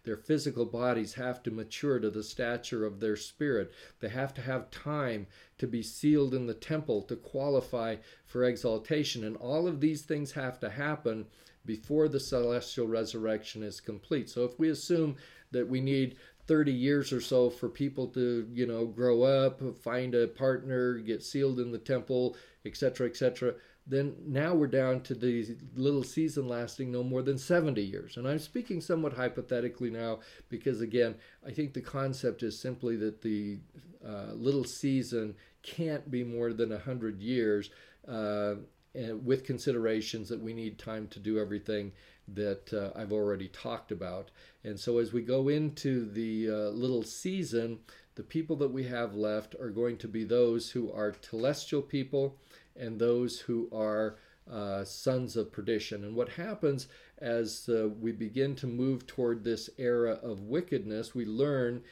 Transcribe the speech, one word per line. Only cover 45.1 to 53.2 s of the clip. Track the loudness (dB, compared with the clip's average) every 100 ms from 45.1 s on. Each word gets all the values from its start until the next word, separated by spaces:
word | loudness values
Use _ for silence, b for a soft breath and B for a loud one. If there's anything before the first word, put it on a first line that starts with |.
we | 0
go | 2 2 4
into | 2 0 0 0 0 0 -2
the, | -2 0 0
uh, | 0 0 0
little | 2 0
season, | -2 -4 -4 -2 0 0 0 -6 B B B -16
the | -4 -4
people | -2 0
that | 0
we | 0
have | -2 -2 -2
left | 0 0 0 -4 -8
are | -6
going | 0 0 -2
to | -4
be | -4
those | 2 6 6 4 0
who | -2 -2
are | 0 -2
telestial | -2 -8 0 0 0 0 -2 0
people | -4 0 0 0 -2 B B B -10
and | -6 2
those | 4 4